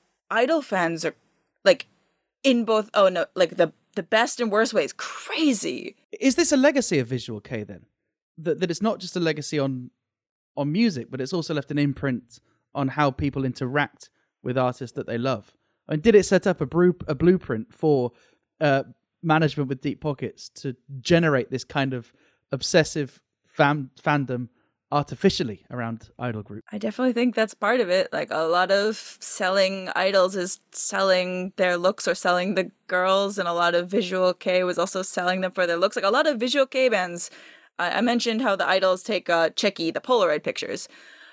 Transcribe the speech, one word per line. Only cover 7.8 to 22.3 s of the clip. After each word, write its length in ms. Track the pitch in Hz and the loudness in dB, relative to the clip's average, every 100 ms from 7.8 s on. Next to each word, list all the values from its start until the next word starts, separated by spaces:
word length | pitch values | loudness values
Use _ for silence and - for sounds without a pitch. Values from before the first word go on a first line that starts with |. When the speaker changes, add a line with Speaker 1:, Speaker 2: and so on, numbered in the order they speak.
| _ _ _ _ _ - | _ _ _ _ _ -8
Speaker 2:
That, 220 | 165 143 | -4 -2
that 100 | 180 | -2
it's 120 | 165 | 0
not 180 | 214 190 | -2 -2
just 140 | 180 180 | -6 -2
a 40 | |
legacy 380 | 165 156 - 151 | -2 -2 -4 -2
on, 320 | 139 127 123 _ _ _ _ _ _ - | -2 -4 -10 _ _ _ _ _ _ -4
on 160 | 143 | -2
music, 360 | 175 233 139 - | 2 2 0 -8
but 100 | 131 | -8
it's 140 | 127 | -4
also 180 | 180 156 | -4 -2
left 180 | 151 - | -4 -2
an 80 | 147 | 0
imprint 640 | 143 - 139 120 - - _ _ _ | 0 0 -2 -4 -8 -20 _ _ _
on 140 | - 135 | -4 -4
how 220 | 151 143 | 0 0
people 340 | 127 147 139 | 0 -4 -2
interact 640 | 131 - 127 143 143 - - _ _ _ | -4 -4 -2 -2 -2 -6 -20 _ _ _
with 140 | 127 127 | -4 -2
artists 400 | 127 127 123 - | -2 -2 -10 -10
that 100 | - | -6
they 120 | 117 | -4
love. 340 | 131 110 - _ _ _ - | -2 -4 -8 _ _ _ -6
And 120 | 156 | 0
did 140 | 202 | 6
it 100 | 208 | 6
set 220 | 180 185 202 | 6 2 2
up 140 | 175 | -2
a 60 | 139 | 0
bru-, 300 | 165 180 - - | 4 4 2 -2
a 80 | |
blueprint 600 | 131 170 185 - 113 117 | 0 4 2 0 -6 -6
for, 380 | - 156 139 123 _ _ _ _ - | -2 2 2 0 _ _ _ _ -2
uh, 240 | 151 135 - - _ _ | 2 2 -2 -14 _ _
management 460 | 165 160 151 147 135 | 2 2 2 0 -4
with 120 | 131 | -4
deep 180 | 147 - | -6 -4
pockets 480 | 151 139 117 - - | -6 -4 -8 -10 -20
to 260 | - 139 123 - 135 | -12 -10 -10 -14 -8
generate 500 | - 170 165 135 - | 2 2 4 0 -2
this 140 | 127 | -6
kind 280 | - 147 135 | -6 -4 -4
of 200 | 127 - _ _ | -4 -10 _ _